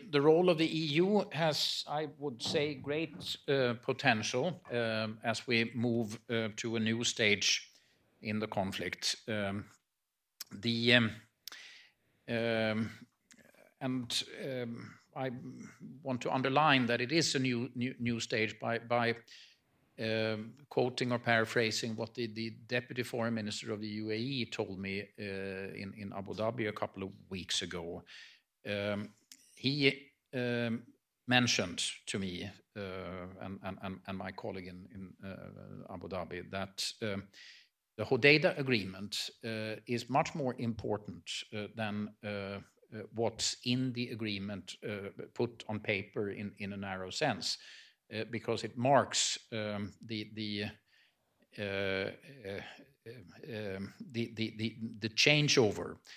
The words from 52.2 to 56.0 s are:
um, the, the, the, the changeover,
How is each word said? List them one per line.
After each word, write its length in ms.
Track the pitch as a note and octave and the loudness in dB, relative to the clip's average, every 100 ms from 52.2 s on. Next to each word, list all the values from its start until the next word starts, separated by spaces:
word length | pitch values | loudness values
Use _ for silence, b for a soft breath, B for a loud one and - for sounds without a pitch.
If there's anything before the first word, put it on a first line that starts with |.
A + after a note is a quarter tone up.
| - C#3 G2+ G2 - B - _ A2+ B2 F#2 A2+ D3 A2 G#2 F#2+ | -16 -14 -10 -8 -10 B -20 _ -18 -18 -18 -18 -10 -8 -6 -6
um, 160 | G2 - G#3 | -8 -10 -8
the, 200 | A#2 A#2 - | -4 -4 -2
the, 180 | A2+ - | -4 -2
the, 180 | A2+ - A2 - | -4 -2 -8 -4
the 100 | A2 | -4
changeover, 880 | - - D3+ D3 - A2 E2+ E2+ - | 6 8 8 6 6 6 4 -6 -8